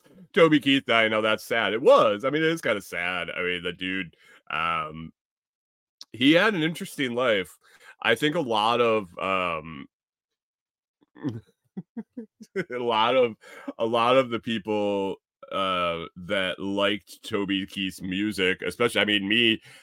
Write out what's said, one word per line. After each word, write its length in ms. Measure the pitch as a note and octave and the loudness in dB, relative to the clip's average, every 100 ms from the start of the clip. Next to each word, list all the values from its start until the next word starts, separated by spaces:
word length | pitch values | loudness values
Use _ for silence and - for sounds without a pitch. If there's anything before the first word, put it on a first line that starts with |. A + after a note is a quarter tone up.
| _ - - | _ -20 -2
"Toby 280 | F#3+ D#3+ D3+ | 4 6 6
Keith 240 | C#3 C3+ | 4 2
died. 200 | B2 A2+ | 4 2
I 20 | A2 | 4
know 120 | G#2+ | 2
that's 220 | A2 A2 | 2 0
sad." 300 | - A#2 G2 | -2 0 0
It 80 | A2+ | 2
was. 420 | D3+ F#3+ A#2 G2+ | 6 6 6 2
I 60 | C3+ | -2
mean, 120 | D3+ | 0
it 60 | D#3+ | 0
is 140 | E3 | 0
kinda 200 | C3 G#2 | -2 -4
sad. 480 | - F2 F2 F2+ E2 | -4 -6 -4 -4 -6
I 120 | - | -4
mean, 220 | F2+ F2 | -4 -4
the 100 | F2 | -6
dude, 420 | E2+ F#2 F#2+ E2+ - - - - | -6 -6 -6 -8 -14 -20 -20 -8
um, 640 | D#2 E2 E2 D#2 D#2+ D#2+ - _ _ _ _ _ _ _ _ - | -2 -2 -2 -4 -10 -16 -18 _ _ _ _ _ _ _ _ -20
he 180 | A2 C#3 | 0 4
had 240 | E3 A3 | 4 2
an 80 | F#3 | 0
interesting 520 | D#3+ D#3+ F#3+ - B2+ | -4 -6 -12 -6 -4
life. 420 | A#2 B2+ G2+ F2 - _ - - - | 0 0 0 -2 -12 _ -20 -20 -4
I 140 | A2 | 0
think 200 | A#2 D3+ | 2 0
a 40 | E3+ | 0
lot 400 | B2+ G#2+ A2 A#2+ | 0 0 2 2
of, 300 | A#2 A2 F2 F2 | 2 0 -2 -6
um, 720 | F#2+ F#2+ F2+ D#2+ D#2+ C#2+ - _ _ _ _ _ _ _ _ _ _ _ _ | -2 -2 -2 -4 -8 -16 -18 _ _ _ _ _ _ _ _ _ _ _ _
<laughs> 260 | - C#3 A2 - _ _ G3 - A#3 - B3+ A3 _ - | -12 -10 -10 -16 _ _ -18 -16 -18 -16 -18 -18 _ -10
a 220 | G3 - B2 | -10 -8 -6
lot 380 | A#2+ A2 A#2 | 0 2 4
of, 200 | C3 A#2+ G#2+ - - - - | 4 2 -2 -18 -16 -16 -4
a 80 | |
lot 300 | A2+ A#2 A#2+ | -2 2 4
of 140 | C3 B2 | 4 2
the 100 | A2+ | -4
people, 760 | A#2+ A2 G#2+ G#2 G2+ G2+ G2 - _ _ - | -4 -6 -4 -2 -2 -2 -4 -8 _ _ -8
uh, 540 | F#2+ F#2+ F2+ F2 E2 E2+ | -4 -2 0 -2 -4 -8
that 440 | F#2 F2 G2+ F#2 - | -12 -4 -2 -2 -4
liked 600 | G2 G2+ G2+ G#2 - - | -4 0 0 -2 -8 -20
Toby 420 | - G#2 G2 G2 | -6 -4 -2 -4
Keith's 360 | G2+ G2+ F#2+ - | -4 -8 -8 -8
music, 600 | F2+ F#2+ G#2+ G2 F#2 F#2 | -6 -4 -2 0 0 0
especially, 400 | F2+ - A#2+ G2+ | -6 -2 0 2
I 40 | |
mean, 220 | G#2 G#2 G2 | 2 2 2
me, 340 | A2+ A#2 A2 - - | 2 2 2 -4 -20